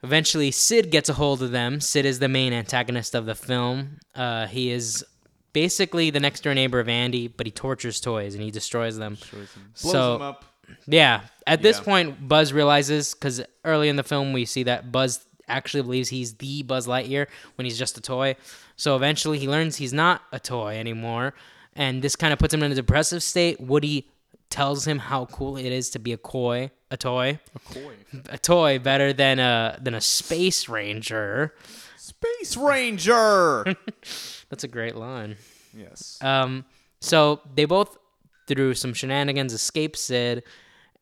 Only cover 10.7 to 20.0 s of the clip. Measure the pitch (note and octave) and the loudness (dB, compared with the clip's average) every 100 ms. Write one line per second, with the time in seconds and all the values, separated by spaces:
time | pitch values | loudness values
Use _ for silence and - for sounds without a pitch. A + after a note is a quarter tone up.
10.7 | - - D#3 D3 A2+ - _ - D#3 F#3 | -20 2 6 8 6 -2 _ 0 6 6
11.7 | G3+ G3+ G3 E3 C3+ C#3 D3+ D#3 C#3 D3 | 4 4 2 2 -4 2 4 4 4 6
12.7 | D3 C#3+ D3+ C#3+ - C#3 B2 - _ - | 6 4 0 -2 -4 -4 -4 -10 _ 0
13.7 | D#3 D3+ C#3+ C3+ D3 C#3 C3 A#2 - B2 | 2 2 0 0 -2 0 -2 -2 -2 0
14.7 | A#2+ B2 B2+ C3 A#2+ _ _ - B2 - | -2 0 0 0 -2 _ _ -6 -6 -4
15.7 | D3 B2 B2+ B2 B2+ A#2+ A2 C3+ C#3+ C3 | -4 -2 -2 -2 -4 -8 -10 -10 -10 -4
16.7 | C3 A#2+ B2 B2 C#3 C#3+ - - - B2 | -4 -2 -4 -2 -2 -2 -6 -20 -10 -8
17.7 | A2+ B2+ - - B2+ C3+ C3 - - - | -4 -6 -6 -8 -2 -2 -2 -10 -20 -20
18.7 | _ D3+ C3+ C#3 D3+ D#3 D3+ C3+ D3 D#3+ | _ 0 2 2 0 0 -2 0 0 0
19.7 | D3+ C3+ C#3 | -2 -4 2